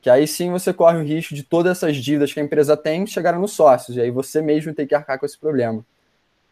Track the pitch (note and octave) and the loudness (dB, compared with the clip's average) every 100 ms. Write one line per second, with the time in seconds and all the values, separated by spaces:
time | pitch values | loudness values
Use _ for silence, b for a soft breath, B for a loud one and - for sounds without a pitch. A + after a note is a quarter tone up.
0 | B2+ B2+ D3+ - F3+ F3+ F#3 F#3 E3+ E3+ | 2 4 2 -2 -4 -4 -2 4 4 4
1 | D3 D#3 E3 D3 - E3 E3+ F3+ E3 C#3+ | 0 -4 -6 -10 -2 0 0 0 -2 -2
2 | B2 D3 C#3 - D3 D3+ C#3+ D3+ D#3 D#3+ | -2 0 0 -2 -2 2 2 2 0 -4
3 | G3+ G3 E3+ E3+ G#3 - D3+ B2 - B2 | -4 -2 -2 -2 -2 4 6 4 0 -2
4 | A#2+ B2 C3 D#3 D#3 D3+ D#3 D#3 C#3 D3 | -2 -2 -4 -2 0 -2 -2 -6 -2 -2
5 | D3 C3 C#3+ - D#3 C#3 A#2 A2 - _ | -4 -6 -8 -6 -4 -2 -2 -4 -12 _
6 | _ _ _ _ _ | _ _ _ _ _